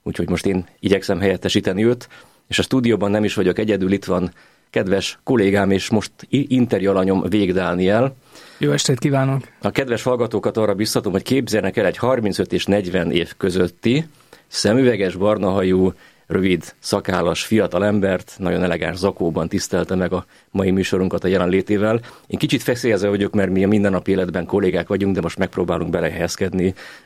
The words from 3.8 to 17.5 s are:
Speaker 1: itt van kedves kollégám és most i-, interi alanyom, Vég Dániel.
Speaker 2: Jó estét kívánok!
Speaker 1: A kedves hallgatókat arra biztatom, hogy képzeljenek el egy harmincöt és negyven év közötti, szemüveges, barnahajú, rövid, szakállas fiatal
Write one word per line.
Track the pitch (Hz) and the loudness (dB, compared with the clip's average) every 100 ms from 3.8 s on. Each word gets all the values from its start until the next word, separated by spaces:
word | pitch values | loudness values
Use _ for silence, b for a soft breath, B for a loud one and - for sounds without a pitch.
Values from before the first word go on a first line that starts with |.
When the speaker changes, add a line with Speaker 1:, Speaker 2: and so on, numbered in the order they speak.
| 92 | 0
Speaker 1:
itt | 98 | 0
van | 95 90 90 b b b b | 0 -2 -2 b b b b
kedves | - 98 98 - - | -4 0 0 -2 -6
kollégám | - 120 98 101 98 | 0 2 4 4 2
és | 98 - | 2 2
most | 107 - - - | -2 -2 -10 -4
i-, | 135 143 | -2 0
interi | 127 120 101 95 | 2 2 2 2
alanyom, | 98 92 95 87 | 2 2 2 2
Vég | 104 98 | 2 2
Dániel. | 92 90 90 92 107 135 - B B B B | 0 0 2 2 4 2 -4 B B B B
Speaker 2:
Jó | 147 | -2
estét | 143 - 131 | 0 0 0
kívánok! | 151 135 135 135 - - | 0 2 0 -2 -6 -6
Speaker 1:
A | 101 | -4
kedves | 117 131 113 | -2 0 -2
hallgatókat | - 123 113 107 107 107 | 0 0 0 0 -2 0
arra | 107 | 0
biztatom, | 95 110 123 107 | 0 -2 -2 0
hogy | 92 | -2
képzeljenek | - 131 117 107 95 92 | 0 0 0 -2 0 0
el | 95 | 0
egy | 82 | 0
harmincöt | 120 127 104 92 92 | 0 0 0 -2 -2
és | 92 | -2
negyven | - 98 92 90 85 | 0 0 0 -2 0
év | 85 85 - | -2 -4 -4
közötti, | 95 90 90 - 113 135 160 b b b b | -2 0 -2 -2 0 0 -2 b b b b
szemüveges, | - - 120 127 107 95 87 | -2 0 4 4 2 -2 0
barnahajú, | 101 107 95 98 92 92 92 - b b - | 0 2 0 0 2 2 2 -2 b b -6
rövid, | 95 95 87 - - | -2 0 0 -4 -14
szakállas | - 101 92 90 85 82 | -4 -2 0 0 0 -2
fiatal | - | 0